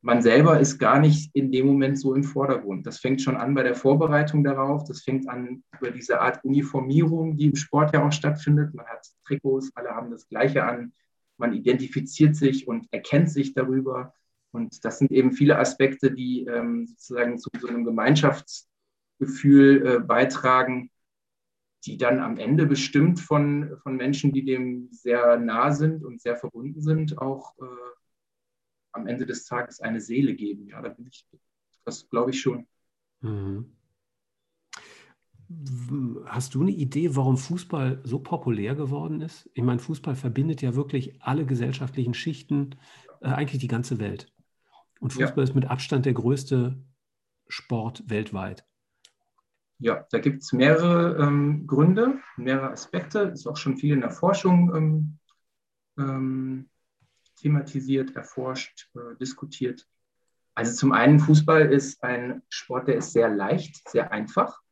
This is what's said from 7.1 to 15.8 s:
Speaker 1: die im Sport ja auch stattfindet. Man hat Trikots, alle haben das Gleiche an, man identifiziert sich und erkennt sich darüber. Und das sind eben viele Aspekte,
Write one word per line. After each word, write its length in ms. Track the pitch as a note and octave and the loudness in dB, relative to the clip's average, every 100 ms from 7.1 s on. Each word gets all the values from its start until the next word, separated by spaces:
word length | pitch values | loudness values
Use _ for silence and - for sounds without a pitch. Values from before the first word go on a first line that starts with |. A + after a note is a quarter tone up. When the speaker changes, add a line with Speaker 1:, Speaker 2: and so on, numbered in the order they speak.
| E3 D#3+ D3 | 0 -2 2
Speaker 1:
die 80 | D3+ | 2
im 100 | - | 0
Sport 380 | - D3 D3+ | -2 0 2
ja 120 | D#3 D3 | 2 2
auch 60 | |
stattfindet. 600 | - D3 - - D3 D3 | 0 -2 -2 2 2 2
Man 120 | - - | -6 -16
hat 200 | A2+ _ _ | -20 _ _
Trikots, 460 | - - C3+ C3+ C3+ | -6 -4 -2 -2 -4
alle 160 | B2 A#2+ | -10 -10
haben 200 | A#2 A#2+ | -8 -10
das 180 | A2+ _ | -14 _
Gleiche 360 | A2 C3+ C#3 | 0 0 2
an, 280 | A#2 A#2+ A#3+ _ _ _ _ _ | -2 -4 -10 _ _ _ _ _
man 160 | A#2+ | -4
identifiziert 840 | G2 B2 C3 C3 D3 - - D#3 D3+ | 0 0 0 -2 -6 -6 4 4 4
sich 320 | C#3 C3+ - | 2 0 -4
und 180 | A#2 - | -8 -6
erkennt 380 | - - D3 E3 | -10 0 2 2
sich 240 | C#3 C#3 | 0 -2
darüber. 580 | C3+ B2+ C3 C3 B2+ C3 _ _ _ _ | -2 -2 -2 -2 -6 -10 _ _ _ _
Und 320 | A#2 A#2 - | -10 -10 -8
das 140 | A2+ - | -10 0
sind 120 | C3+ | 2
eben 220 | C3 C3 | 4 4
viele 260 | - D3 - | 4 4 4
Aspekte, 540 | B2+ - | 2 2